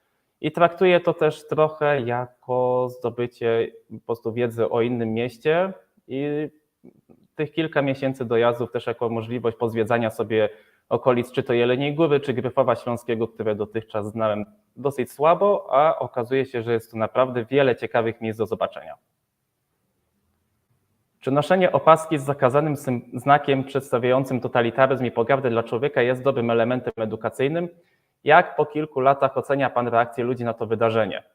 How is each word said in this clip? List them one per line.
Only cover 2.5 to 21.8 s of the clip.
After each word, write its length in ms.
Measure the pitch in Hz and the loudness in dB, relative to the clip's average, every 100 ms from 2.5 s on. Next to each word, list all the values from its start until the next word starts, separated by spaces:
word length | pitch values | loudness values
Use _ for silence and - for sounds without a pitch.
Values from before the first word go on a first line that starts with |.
| 127 123 127 127 | -2 0 0 -2
zdobycie 840 | 127 120 120 120 - 117 117 - - _ | -4 -6 -4 -6 -2 0 0 -2 -8 _
po 140 | 110 - | -16 -8
prostu 280 | 117 117 | -6 -4
wiedzy 360 | 117 120 113 110 | -2 -4 -2 -2
o 120 | 117 | 0
innym 320 | 120 123 113 | 0 -2 -2
mieście 600 | 110 123 - 156 165 190 190 _ _ - | -4 -4 -4 0 0 -2 -6 _ _ -10
i 420 | 131 147 147 151 - _ _ - _ _ - _ - | -6 -4 -4 -8 -12 _ _ -20 _ _ -20 _ -8
tych 160 | 147 | -6
kilka 300 | - 160 151 | -4 -2 0
miesięcy 440 | 139 135 135 131 117 | 0 -2 -4 -4 0
dojazdów 460 | 117 120 117 117 | 2 4 2 -4
też 160 | 120 - | -4 -6
jako 220 | 113 117 | -4 -4
możliwość 480 | 113 110 120 117 - | -4 -6 -4 -4 -2
pozwiedzania 520 | 120 113 104 120 113 | -2 0 0 0 0
sobie 400 | - 107 110 104 - _ _ _ | -2 -2 2 0 -2 _ _ _
okolic, 420 | 120 131 120 117 | 0 2 0 0
czy 120 | - | -4
to 100 | - | 0
Jeleniej 420 | 120 120 127 143 147 | 0 2 0 -2 0
Góry, 240 | 165 143 | 2 2
czy 140 | 139 | 0
Gryfowa 420 | 120 120 139 123 - | -4 -2 0 0 0
Śląskiego, 520 | 127 117 - 113 113 | -4 -6 -4 -2 -4
które 280 | - 110 104 | -4 -4 -2
dotychczas 520 | 104 113 - 107 104 | -4 -6 -6 -8 -6
znałem 380 | 113 110 104 101 _ _ - | -2 -2 -2 -6 _ _ -6
dosyć 360 | 139 131 120 | -4 -4 -8
słabo, 560 | - 151 175 202 196 - | 0 2 4 2 0 2
a 280 | 135 156 - | 2 2 0
okazuje 460 | 127 127 117 135 131 | -4 -6 -2 -2 -2
się, 160 | 123 | -6
że 120 | 113 | -2
jest 180 | 113 - | -4 -4
tu 60 | 110 | -6
naprawdę 480 | 107 127 131 120 110 | -2 0 0 0 0
wiele 300 | 139 135 117 | 2 2 0
ciekawych 460 | 113 120 113 107 | -2 -2 -2 -4
miejsc 160 | 110 107 | -6 -4
do 80 | 101 | -4
zobaczenia. 480 | 101 95 - 80 - _ _ _ _ _ _ _ _ _ _ _ _ _ _ _ _ _ _ _ _ _ _ | -2 -4 -6 -16 -18 _ _ _ _ _ _ _ _ _ _ _ _ _ _ _ _ _ _ _ _ _ _
Czy 120 | 131 | -2
noszenie 400 | 143 143 190 180 | -2 2 2 4
opaski 460 | - | 4